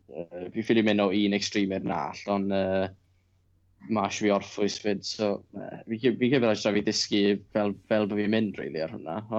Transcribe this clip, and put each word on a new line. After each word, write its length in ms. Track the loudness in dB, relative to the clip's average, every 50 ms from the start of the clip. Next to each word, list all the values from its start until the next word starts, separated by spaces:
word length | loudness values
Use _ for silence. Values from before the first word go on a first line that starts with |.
| _ -16
yy, 380 | -14 -14 -14 -12 -12 -12 -12 -8 -6
fi 100 | -6 0
ffili 180 | 2 4 4 4
mynd 180 | 4 4 4 2
o 60 | 2 2
un 220 | 2 2 2 2 0
extreme 420 | -2 -2 0 0 0 0 -2 -4
i'r 80 | -4 -4
nall, 340 | -4 -4 -4 -6 -8 -10 -4 -2 -2
ond, 200 | -2 0 0 0
yy, 340 | 0 0 0 0 0 0 -2 -4 -12 _ _ _ _ _ _ _ _ _ _ _ _ _ _ _ _ -6 -2 0
ma' 140 | 0 0 0
isie 160 | -2 0 2 4
fi 40 | 4
orffwys 440 | 4 2 -2 -4 -2 -2 -2 -2 -2 -2
fyd, 200 | -2 -2 -2 -4 -8
so, 260 | -4 -2 0 0 0 -2 -6 _ -14
yy, 260 | -12 -12 -12 -12 -14 -8 -8
fi 100 | -6 0
cy-, 140 | 2 2 2 4
fi 100 | 2 2
credu 120 | 4 4 4
byddai 120 | 2 2
jyst 120 | 2 2 2
rhaid 120 | 2 2
fi 60 | 2 0
ddysgu 380 | 0 0 -2 0 2 4 4 4 2 2 -2 -4 -2
fel, 200 | 0 0 0 -2 -6 -4 _
fel 160 | 0 2 2 0
bo' 100 | 0 0
fi'n 140 | 0 2 2
mynd, 240 | 2 0 0 -4 -6
rili, 220 | -10 -8 -6 -6 -6
ar 120 | -6 -6
hwnna, 240 | -10 -10 -8 -8 -8 -6 -4 -4